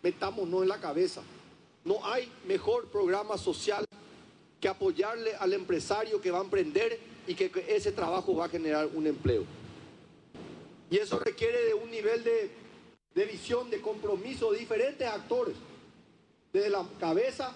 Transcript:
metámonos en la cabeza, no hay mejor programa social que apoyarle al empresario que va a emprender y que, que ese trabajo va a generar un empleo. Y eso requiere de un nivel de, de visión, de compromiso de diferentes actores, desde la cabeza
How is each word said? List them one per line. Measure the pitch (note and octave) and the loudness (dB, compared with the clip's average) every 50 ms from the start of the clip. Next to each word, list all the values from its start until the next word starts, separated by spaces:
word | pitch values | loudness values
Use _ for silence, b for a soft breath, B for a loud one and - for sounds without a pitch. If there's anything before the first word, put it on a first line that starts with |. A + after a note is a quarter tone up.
metámonos | - F3 F3 - G3 G3 F#3+ A3+ F#3+ E3+ F3+ F#3 | 0 0 0 0 -4 -4 -2 -2 -2 0 2 2
en | F#3 F#3 | 2 2
la | G3+ G3+ | 2 0
cabeza, | F3+ D#3+ C#3 D#3+ F#3 F3 - - - - - - - - - - - _ _ _ _ | -4 -4 0 2 2 0 0 -6 -14 -16 -20 -20 -20 -20 -20 -20 -20 _ _ _ _
no | E3 G3 - - | 0 0 0 0
hay | G3+ A#3 B3+ B3 A#3 - - - | -2 -2 -2 -2 -4 -14 -14 -4
mejor | F#3 G3 F3+ - G#3 A#3 B3 A#3 - | -2 -2 0 2 2 2 2 0 -2
programa | - G#3 G3 F3 F#3 G3+ G#3 G#3 G#3 F#3+ | 0 2 2 4 2 0 0 -2 -4 -2
social | - F#3+ D#3+ - - G#3 G3+ G3+ G#3+ - - - - - - - - - - - - - - - | 0 -2 -2 0 -2 -2 0 -2 -4 -6 -8 -20 -20 -20 -20 -20 -20 -20 -20 -20 -20 -20 -12 -2
que | - F#3+ | -2 -2
apoyarle | F#3+ - G3 F#3+ D#3+ E3 F#3+ G#3+ A#3 A#3 A3+ A3 G#3 | 0 2 2 2 4 2 0 0 0 -2 -2 -2 -2
al | - G3+ F#3 G3 | 0 2 2 2
empresario | G3 F#3 - F3+ D#3 - - G3+ G#3+ A3+ A3 G#3+ G3+ | 0 0 0 0 0 2 0 0 0 2 0 0 0
que | G3+ F#3 | 0 0
va | F3 F3+ | 0 0
a | |
emprender | G3 F#3 G3+ G3 F3 D3+ D3 G3 A3+ A3+ A#3 A3+ - - - - - | 0 2 2 2 2 2 2 2 2 2 -2 -4 -10 -16 -20 -12 -8
y | F#3 E3+ | -6 0
que, | - F#3+ F3+ | 0 0 0
que | - F#3 E3 - G#3+ | 0 -4 0 2 0
ese | G#3+ - G#3 | 2 2 0
trabajo | - - F3+ E3 F3+ F#3 F3+ G3 F3+ | 0 0 0 0 0 0 2 2 2
va | D#3+ E3+ | 2 0
a | E3 | 0
generar | E3 E3+ D#3+ D#3 D3+ D3+ D#3 D3 | -2 -2 0 2 2 2 2 0
un | - D#3+ D#3 | 0 2 2
empleo. | D#3 C#3 A#2+ - C3 A#2+ G#2+ F2 - - - - - - - - - - - - - - - - - - - - - - - - - - - - - | 2 0 2 2 4 4 4 0 -2 -10 -16 -16 -16 -16 -18 -18 -20 -20 -20 -20 -20 -20 -20 -20 -20 -16 -16 -14 -14 -14 -16 -16 -20 -20 -20 -6 0
Y | E3+ G3+ | 0 0
eso | G#3+ F#3+ G3 F#3+ | 2 2 -2 0
requiere | - A3 G#3 - A3+ A3+ A#3+ A#3+ A#3 | 0 -2 0 2 0 2 2 4 4
de | A3+ | 4
un | A3 G#3 A#3 A#3 | 2 2 -2 -4
nivel | A#3 A3 G#3 G#3+ A#3 A#3 A#3 | -6 -2 0 2 2 2 2
de, | A#3 A#3 A3+ G#3 - - - - - - - - - - _ _ _ _ | 2 2 2 2 -2 -6 -12 -18 -20 -20 -20 -20 -20 -20 _ _ _ _
de | F3 G#3 | 0 0
visión, | A3 G#3+ F3 - - A#3+ A#3+ B3 A#3+ | 0 -2 -8 -4 -2 -2 -2 0 -2
de | G#3+ - | -4 -4
compromiso | - G#3+ G#3 G#3 G#3+ G#3 G3+ F3+ G3+ B3+ C4 - A#3 A3 | -2 -4 -4 -2 -2 -2 -2 -2 -2 -8 -4 0 2 2
de | G#3 A3+ | 2 0
diferentes | A#3 - A3+ A3 A#3+ C#4 D4 - C4 | 0 -2 2 2 2 0 0 -2 -4
actores, | A#3 G#3+ G3+ - - A#3 B3 A#3+ - - - - - - - - - - - - _ - _ _ _ _ _ _ _ | -4 -4 -6 -4 -2 0 0 0 -2 -4 -8 -14 -18 -20 -20 -20 -20 -20 -20 -20 _ -20 _ _ _ _ _ _ _
desde | - F#3+ G3+ G#3 | 0 2 2 2
la | G3+ G3 F3+ F3+ - - | 2 0 -2 -4 -6 -4
cabeza | F3+ E3 D#3+ F#3+ A#3+ C4 B3+ - C4+ B3+ A#3+ | 0 2 4 4 2 2 0 -4 -6 -6 -8